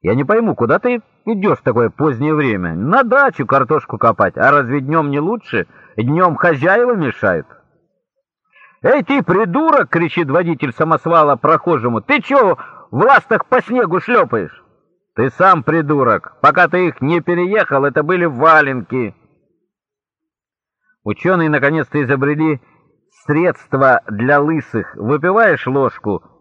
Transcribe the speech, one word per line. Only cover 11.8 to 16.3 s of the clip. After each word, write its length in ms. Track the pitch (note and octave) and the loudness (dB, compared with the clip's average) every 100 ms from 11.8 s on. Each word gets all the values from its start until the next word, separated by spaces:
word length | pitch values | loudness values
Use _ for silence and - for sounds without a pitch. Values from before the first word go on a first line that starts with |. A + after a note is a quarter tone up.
| A#2+ A2+ | -2 -4
«Ты 200 | - C#4+ | -2 -4
чё 360 | - C#4 G#3 D3+ - - - | 0 2 2 0 -8 -20 -10
в 60 | A#2 | 0
ластах 500 | A3+ B3+ - - - | 4 2 2 -4 0
по 140 | B3 | -2
снегу 380 | - B3 F#3+ F3 | 0 -2 0 -2
шлёпаешь?» 640 | - A#3+ D3 A2+ E2 - _ _ _ _ _ - | 0 0 2 -2 -6 -14 _ _ _ _ _ -4
«Ты 160 | C3 | -4
сам 320 | - F#3 F3 | 2 4 4
придурок. 760 | B2+ E3 D3 D3 B2 F#2+ - | 2 -2 0 0 2 0 -4